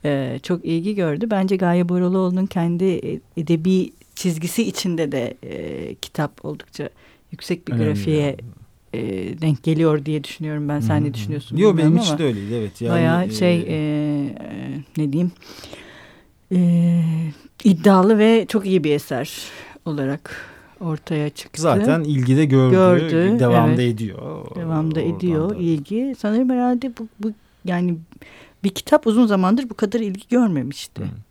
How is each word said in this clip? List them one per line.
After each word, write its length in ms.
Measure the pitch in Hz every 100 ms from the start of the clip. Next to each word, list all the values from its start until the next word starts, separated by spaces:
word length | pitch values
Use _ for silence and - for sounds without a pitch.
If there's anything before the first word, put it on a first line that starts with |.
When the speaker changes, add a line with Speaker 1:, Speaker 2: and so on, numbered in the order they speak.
| 151
Speaker 1:
e, 340 | 139 127 127
çok 220 | - 180 -
ilgi 300 | 165 185 208
gördü. 320 | 165 147 226
Bence 240 | 202 190 190
Gaye 340 | 180 175 175
Boraloğlu'nun 560 | 180 180 190 185 185 190
kendi, 400 | 185 170 170 190
e, 340 | 170 139 156 _ -
edebi 540 | 151 165 170 185 185 _ _ -
çizgisi 480 | 185 160 175 -
içinde 480 | 220 - 185 165 151
de, 260 | 135 120 -
e, 520 | - - - 67 82 -
kitap 500 | - - 147 - -
oldukça 440 | 151 - - 151 _ _ _ _
yüksek 360 | - - 180 -
bir 60 |
Speaker 2:
Önemli 120 | 120 107
Speaker 1:
grafiğe, 400 | 104 160 151 143
Speaker 2:
yani. 120 | - 120 - - _ _
Speaker 1:
e, 480 | - 110 95 92 160
denk 220 | 160 143
geliyor 420 | - 156 165 151 143
diye 180 | 151
düşünüyorum 460 | - - 156 151 147
ben. 100 | 147
Sen 160 | 113 151
Speaker 2:
Hı 40 |
hı. 40 |
Speaker 1:
ne 100 | 147
düşünüyorsun 440 | 117 104 143 - 160
Speaker 2:
Yo, 120 | 208
Speaker 1:
bilmiyorum 240 | 170 156
Speaker 2:
benim 100 | 165
için 60 | 208
Speaker 1:
ama 100 | 151
Speaker 2:
de 40 |
öyleydi, 300 | 151 107 101
evet. 280 | 117 104 -
Yani, 120 | 117
Speaker 1:
bayağı 380 | 170 160 170 185
şey, 240 | 220 180 170
Speaker 2:
e, 80 | -
Speaker 1:
e, 80 | 156
e, 1080 | 151 151 151 147 139 - - - 131 139 139 -
ne 160 | 151
diyeyim, 180 | 147 180 - - - - - - - - - _ _ _ 185
e, 480 | 175 170 170 170 165 160 160 - - _
iddialı 540 | 208 170 202 190 190 214
ve 280 | 214 226 190
çok 160 | 220 196
iyi 180 | 185
bir 80 | 151
eser 460 | 147 - 127 147 - - - - - -
olarak 680 | 147 135 147 - - - - - _
ortaya 500 | 170 156 - 156 147
çıktı. 320 | - - -
Speaker 2:
Zaten 420 | 160 117 - 165
ilgi 340 | 151 143 123 131
de 80 | 151
gördü, 300 | 131 131 185
Speaker 1:
Gördü, 640 | 185 175 160 165 185 233
Speaker 2:
devam 380 | - - - 120
da 40 |
Speaker 1:
evet. 120 | 123 110
Speaker 2:
ediyor. 600 | 110 - 143 156 - -
Speaker 1:
Devam 400 | 165 160 160 156
da 40 |
Speaker 2:
Oradan 160 | 160 185
Speaker 1:
ediyor 340 | 180 156 170
Speaker 2:
da. 60 | 190
Speaker 1:
ilgi. 600 | 170 156 139 214 269 254
Sanırım 300 | 208 220 254
herhalde 420 | 254 247 247 262 233
bu, 80 | 226 _
bu 120 | 214 214 _ _ 185
yani 300 | 175 180 165 165 - - - - _
bir 60 | 196
kitap 380 | 185 - 302 233
uzun 200 | 220 233
zamandır 420 | 202 185 233 254
bu 40 |
kadar 260 | 214 208 233
ilgi 280 | 214 190 -
görmemişti. 720 | 247 226 156 131 - - -
Speaker 2:
Hı. 40 | 101 107 -